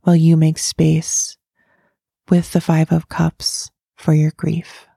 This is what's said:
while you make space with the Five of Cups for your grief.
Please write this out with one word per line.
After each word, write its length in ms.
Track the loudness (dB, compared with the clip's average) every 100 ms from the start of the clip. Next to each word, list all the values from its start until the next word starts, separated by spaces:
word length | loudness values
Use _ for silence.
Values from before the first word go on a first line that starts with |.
while 160 | 4 4
you 200 | 4 4
make 220 | 2 0
space 760 | -6 -2 0 0 -2 -6 -6 -10 _ _ _ _ _ _ _ _ _
with 220 | 0 2
the 100 | -4
Five 300 | 0 0 2
of 180 | 0 -2
Cups 640 | -4 -4 -4 -10 -8 -14 _ _
for 200 | _ -2
your 180 | 0 0
grief. 560 | -4 -6 -6 -8 -20 _